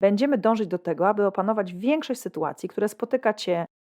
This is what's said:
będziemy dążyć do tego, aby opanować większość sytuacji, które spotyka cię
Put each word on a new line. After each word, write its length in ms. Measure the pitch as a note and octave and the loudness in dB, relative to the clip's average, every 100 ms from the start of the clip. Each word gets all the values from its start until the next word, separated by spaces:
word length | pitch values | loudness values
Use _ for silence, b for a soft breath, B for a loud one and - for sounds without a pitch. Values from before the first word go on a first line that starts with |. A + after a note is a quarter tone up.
będziemy 380 | G3 G3+ C#4+ B3+ | 2 4 2 2
dążyć 300 | A3 A3+ F#3+ | 2 2 0
do 100 | F3 | -4
tego, 300 | F3 D3+ F#3+ | -4 0 2
aby 180 | G#3 G3+ | 4 2
opanować 480 | G3 F#3+ A3 F#3 | 0 0 0 -2
większość 460 | F3+ A#3+ D#4 D4 B3 | -2 0 0 -2 -6
sytuacji, 480 | F3+ D#3 D3+ - - | -6 -4 -6 -6 -8
które 200 | - G#3 | -2 -4
spotyka 460 | - A#3 C4 A3+ | -2 -2 0 0
cię 320 | G#3+ - E3+ E3 _ _ | -2 -2 -2 -2 _ _